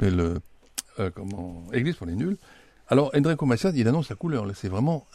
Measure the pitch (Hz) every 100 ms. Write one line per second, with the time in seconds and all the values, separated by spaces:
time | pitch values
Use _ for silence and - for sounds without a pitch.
0 | 98 90 85 90 - - _ - - -
1 | 92 90 98 98 90 85 87 123 143 165
2 | 87 95 170 202 - - - _ - 131
3 | 143 147 151 156 143 117 190 147 113 156
4 | 151 110 170 135 101 98 95 95 147 160
5 | -